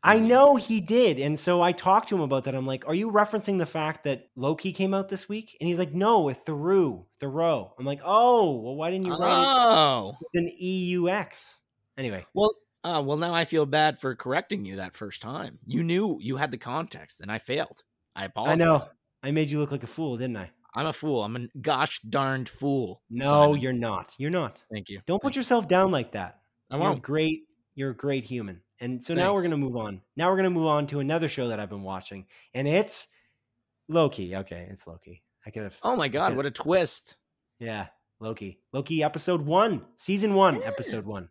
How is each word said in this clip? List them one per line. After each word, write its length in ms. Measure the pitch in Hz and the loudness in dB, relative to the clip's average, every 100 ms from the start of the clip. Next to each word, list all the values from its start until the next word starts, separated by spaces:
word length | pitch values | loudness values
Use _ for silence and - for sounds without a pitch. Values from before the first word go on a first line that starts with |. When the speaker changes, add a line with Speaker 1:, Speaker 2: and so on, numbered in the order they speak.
Speaker 1:
I 180 | - 220 | 6 6
Speaker 2:
Mm. 80 | 226 | 6
Speaker 1:
know 280 | 247 285 269 | 8 10 8
he 240 | - 226 | 2 -2
did. 380 | 165 233 233 143 | 2 4 4 4
And 180 | 139 151 | 0 0
so 240 | - 175 | 2 4
I 120 | 180 | 4
talked 360 | 175 185 196 220 | 2 4 4 4
to 40 | |
him 60 | 196 | -2
about 240 | 147 135 | 0 0
that. 100 | 131 | -2
I'm 120 | 131 131 | -4 -4
like, 200 | 131 - | -6 -2
"Are 80 | |
you 160 | 165 226 | -2 2
referencing 480 | 208 208 214 - 196 | 2 2 0 -2 -2
the 80 | 160 | -2
fact 380 | 165 156 156 | -2 -4 -4
that 260 | 147 131 _ - | -4 -6 _ -6
Loki 360 | 135 156 190 | -2 -2 -4
came 220 | - 190 | -2 -2
out 140 | 190 196 | -2 -4
this 200 | 196 - | -8 -8
week?" 280 | 214 220 - | -10 -10 -6
And 60 | 165 | -4
he's 100 | 175 | -2
like, 160 | 175 | -2
"No, 280 | 160 202 226 | 0 4 4
with 180 | 151 127 - | 2 -2 -6
Thoreau, 640 | 151 160 196 160 92 - _ | -4 2 4 4 0 -14 _
Thoreau." 560 | 143 139 170 143 95 - | -8 -2 0 0 -4 -8
I'm 40 | |
like, 160 | 135 143 | -6 -6
"Oh, 560 | 151 202 240 240 190 131 | 2 4 6 6 4 0
well, 160 | 110 139 | -6 -6
why 160 | 160 | -4
didn't 140 | 190 185 | -2 -4
you 60 | |
write 300 | - 175 - | 0 4 4
it 40 | 269 | 6
Speaker 2:
Oh. 680 | 262 240 220 151 127 98 - | 6 6 6 6 2 -4 -12
Speaker 1:
with 200 | - 175 | -6 -4
an 80 | 170 - | -4 -6
E 280 | 180 185 180 | -4 -2 -2
U 180 | 180 175 | 0 0
X?" 520 | 196 180 - - - _ _ _ - | 0 -4 -12 -18 -20 _ _ _ -10
Anyway. 280 | 131 98 - | -8 -8 -8
Speaker 2:
Well, 220 | 185 214 208 _ _ | 0 0 0 _ _
uh, 180 | 170 165 | -6 -4
well, 120 | 139 151 | -2 -2
now 180 | 170 | -2
I 100 | 170 | -2
feel 220 | 165 160 147 | 0 0 2
bad 320 | 151 156 143 | 4 2 0
for 160 | 135 | -6
correcting 500 | 123 127 143 - - | -6 -4 -4 -2 -8
you 120 | 98 95 | -8 -10
that 180 | 92 | -12
first 260 | - 104 - | -12 -14 -12
time. 380 | 107 143 - 117 - | -12 -12 -12 -16 -6
You 160 | 135 | -4
knew 340 | 165 175 214 160 | 0 0 0 -2
you 160 | 113 131 | -6 -4
had 160 | 151 | -4
the 60 | 117 | -6
context, 600 | - 127 165 - 78 - | -8 -8 -8 -14 -20 -18
and 100 | 98 | -8
I 80 | 110 | -8
failed. 440 | - 135 - - _ _ _ | -4 -4 -4 -10 _ _ _
I 80 | - | -12
Speaker 1:
I 20 | 98 | -10
Speaker 2:
apologize. 320 | - 123 160 | -4 0 2
Speaker 1:
know. 220 | 170 151 - _ _ _ | 4 4 0 _ _ _
I 80 | 135 | -4
made 180 | 151 156 | -2 -2
you 80 | 151 | -2
look 140 | 147 | -4
like 100 | 143 | -6
a 60 | 120 | -10
fool, 280 | - 160 120 | -8 -6 -4
didn't 200 | 127 113 | -6 -8
I? 160 | 90 _ _ - | -10 _ _ -6
Speaker 2:
I'm 100 | 156 | -6
a 60 | |
fool. 320 | - 151 131 | -4 -2 -2
I'm 100 | 104 | -2
a 140 | 120 120 139 | -6 -10 -8
gosh 400 | 123 139 143 - | -2 0 0 -4
darned 460 | 110 139 135 131 123 | -4 -2 0 -2 -6
fool, 540 | - 139 139 110 92 _ | -4 0 0 -2 -8 _
Speaker 1:
No, 140 | 117 139 | -4 4
Speaker 2:
Simon. 320 | 147 147 147 | 6 6 6
Speaker 1:
you're 120 | 131 | 0
not. 420 | 123 117 95 92 - | -2 -2 -4 -8 -8
You're 140 | 139 | -4
not. 320 | 180 135 - _ | -2 -4 -8 _
Speaker 2:
Thank 180 | 107 95 | -12 -10
you. 100 | 98 - | -14 -4
Speaker 1:
Don't 140 | 185 | -2
put 100 | 277 | -2
Speaker 2:
Thank 40 | |
you. 60 | 254 | -4
Speaker 1:
yourself 260 | 247 240 175 | 2 0 4
down 240 | 180 190 | 4 4
like 220 | 165 113 | 2 -4
that. 280 | 107 90 - _ _ _ | -8 -10 -14 _ _ _
Speaker 2:
I 60 | 135 | -2
Speaker 1:
You're 80 | |
Speaker 2:
won't. 180 | 185 156 | -2 -2
Speaker 1:
great. 460 | - 151 160 160 _ _ _ | -2 -2 0 -2 _ _ _
You're 160 | - 139 | -8 -8
a 60 | 117 | -6
great 280 | 143 139 | -4 -4
human. 380 | 113 123 101 87 _ _ | -4 -8 -8 -12 _ _
And 220 | 123 127 | -8 -8
so 100 | - | -4
now 200 | 165 185 | 0 2
we're 80 | 202 | 2
Speaker 2:
Thanks. 140 | 175 | 0
Speaker 1:
gonna 100 | 151 | 0
move 120 | 135 120 | -2 -4
on. 260 | 104 95 _ - | -6 -10 _ -2
Now 140 | 170 | 0
we're 60 | 190 | 2
gonna 140 | 190 | 2
move 160 | 175 160 | 2 2
on 200 | 147 143 | 2 0
to 120 | 143 | -4
another 280 | 139 160 160 | -2 0 -2
show 200 | - 123 | -2 -4
that 100 | 110 | -4
I've 100 | 101 | -6
been 140 | 104 | -10
watching, 440 | 95 95 - 98 92 _ _ | -10 -10 -12 -18 -18 _ _
and 140 | - 139 | -6 0
it's 400 | 165 214 - - _ _ _ _ _ _ _ _ | 2 0 -6 -14 _ _ _ _ _ _ _ _
Loki. 480 | 160 151 - 92 95 | 2 2 0 -8 -8
Okay, 320 | 95 87 90 | -10 -14 -16
it's 160 | 95 - | -18 -20
Loki. 380 | 82 - 82 _ _ | -20 -20 -20 _ _
I 60 | - | -16
could've, 260 | 107 104 - | -12 -12 -8
Speaker 2:
Oh 140 | - 247 | -4 -2
my 80 | |
Speaker 1:
I 40 | 143 | -2
Speaker 2:
God, 180 | 135 185 | -2 -2
Speaker 1:
could've 100 | 135 | -2
Speaker 2:
what 100 | 139 | -4
a 60 | |
twist. 640 | 120 147 185 170 - - - _ _ _ _ | -6 0 0 0 -6 -14 -20 _ _ _ _
Speaker 1:
Yeah, 300 | 117 107 92 _ _ _ | -10 -10 -10 _ _ _
Loki. 400 | 110 110 101 92 _ | -10 -10 -12 -16 _
Loki 300 | 131 143 160 | -8 -4 0
episode 400 | 151 151 160 175 | -2 -2 -2 -2
one. 420 | 147 175 226 151 - _ | 2 2 2 0 -8 _
Season 380 | - 196 214 | -4 -2 2
one, 260 | 196 190 131 | 6 6 4
Speaker 2:
Yeah. 60 | 110 | -4
Speaker 1:
episode 400 | 113 - 113 98 | -8 -6 -8 -8
one. 220 | 101 87 | -10 -12